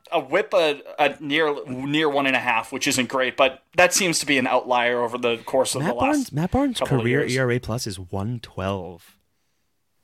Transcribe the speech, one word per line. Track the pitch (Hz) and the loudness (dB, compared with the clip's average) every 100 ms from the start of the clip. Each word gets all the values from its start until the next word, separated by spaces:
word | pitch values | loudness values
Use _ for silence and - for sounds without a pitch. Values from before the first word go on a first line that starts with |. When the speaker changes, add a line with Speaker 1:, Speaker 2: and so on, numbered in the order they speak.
| - | -4
Speaker 1:
a | 170 | -4
whip | 131 175 214 190 | 0 0 2 2
a, | 156 139 - - | 2 0 -8 0
a | 143 - | 0 0
near, | 151 151 151 139 127 | -2 2 2 0 -6
near | 127 139 151 156 | -8 -2 0 2
one | 139 139 | 2 2
and | 127 | 2
a | |
half, | 123 113 110 | 0 -2 -2
which | 131 147 | -4 0
isn't | 131 120 | 0 0
great, | 131 127 - | -2 -2 2
but | 135 - _ 165 | 2 0 _ 4
that | 180 | 4
seems | 175 185 156 | 4 0 0
to | 147 | 0
be | 139 | 2
an | 127 | 2
outlier | 127 120 123 120 120 | 0 2 2 2 0
over | 117 123 | -2 -2
the | 120 117 | -2 -2
course | - 131 117 131 | -2 0 0 -2
of | |
Speaker 2:
Matt | 165 | -2
Speaker 1:
the | 120 | 0
last | 262 | 0
Speaker 2:
Barnes, | 294 247 | 0 -2
Matt | 143 175 | -4 0
Barnes' | 254 277 226 | 0 0 -2
Speaker 1:
couple | - 135 | 0 0
of | |
Speaker 2:
career | 113 135 | 2 0
Speaker 1:
years. | - 127 | 0 0
Speaker 2:
E | |
R | 127 | 0
A | 123 | -2
plus | - 117 113 | -2 -6 -6
is | 95 | -10
one | 90 98 104 120 | -8 -6 -6 -8
twelve. | - - 95 98 87 82 - _ _ _ _ _ _ _ _ _ | -10 -6 -4 -4 -8 -16 -20 _ _ _ _ _ _ _ _ _